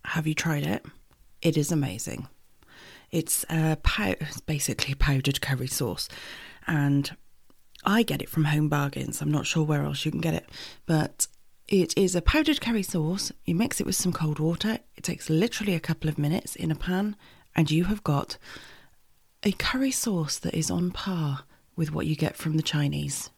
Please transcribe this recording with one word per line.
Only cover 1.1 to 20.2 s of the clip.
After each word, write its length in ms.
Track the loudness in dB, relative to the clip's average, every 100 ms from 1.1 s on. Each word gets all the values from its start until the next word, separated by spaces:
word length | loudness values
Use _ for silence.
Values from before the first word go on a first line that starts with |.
| _ -20 0
It 160 | 2 2
is 140 | 2
amazing. 560 | 0 0 -4 -8 -8 -12 -18 -20 _ _ -20 -20 -20 -4
It's 360 | -4 0 -4 0
a 280 | 2 2 2
pow-, 320 | 0 0 0 -2
it's 200 | -4 -8
basically 520 | -4 -2 -2 -2 -2
powdered 480 | 2 4 4 2 -2
curry 240 | -2 -2
sauce, 420 | -2 -2 -2 -4 -8 -10 -14 -16 -18 -10 -2
and 500 | 2 4 4 2 -8 -20 -20 -20 -20 -20 -4
I 180 | 2 4
get 180 | 4 0
it 60 | -2
from 160 | 0
Home 240 | 2 4 4
Bargains. 540 | 2 0 -2 -6 -4
I'm 100 | 0
not 140 | 0
sure 180 | 0 0
where 200 | 2 0
else 200 | 0 -2
you 80 | -4
can 80 | -2
get 140 | -2
it, 160 | -2 -6 -16 -16 -12
but 420 | 0 2 2 -4 -6 -6 -20 -20 0
it 280 | 2 4 2
is 160 | 2
a 80 | 4
powdered 380 | 4 4 2 0
curry 240 | 0 -2
sauce. 480 | 0 -2 0 -2 -4 -6
You 100 | -2
mix 240 | 0 0 0
it 60 |
with 100 | -2
some 160 | 0 0
cold 260 | 0 -2 0
water. 420 | 0 0 -2 -2 -8 -8
It 60 |
takes 240 | -6 -6 0
literally 460 | 2 2 0 -2
a 40 | -2
couple 300 | -2 -2 -2
of 80 | 0
minutes 400 | 0 0 -4 -6
in 140 | -2
a 40 |
pan, 400 | -2 0 0 -2 -4 -16 -20 _
and 160 | 0 4
you 140 | 4
have 180 | 2 0
got 340 | 0 0 -2 -10 -14 -18 -20 -20 -20 _ _ _ _ _
a 100 | -2
curry 380 | 0 -2 0 0
sauce 460 | 0 0 0